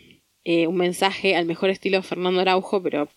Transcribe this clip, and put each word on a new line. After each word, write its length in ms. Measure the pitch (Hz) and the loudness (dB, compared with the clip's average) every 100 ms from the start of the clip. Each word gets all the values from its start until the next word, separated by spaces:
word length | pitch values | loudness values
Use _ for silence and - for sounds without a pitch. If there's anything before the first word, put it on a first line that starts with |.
| - - _ _ | -20 -20 _ _
eh, 240 | - 170 160 | -2 0 2
un 80 | 180 | 0
mensaje 600 | 180 175 190 190 196 175 | -2 0 -2 0 0 2
al 100 | 170 | 0
mejor 240 | 165 190 | -2 -2
estilo 320 | 190 196 190 | -2 0 -2
Fernando 400 | 180 175 180 180 | -2 -4 0 2
Araujo, 400 | 185 185 190 208 | 2 2 0 -2
pero 240 | 175 147 147 | -2 -4 -6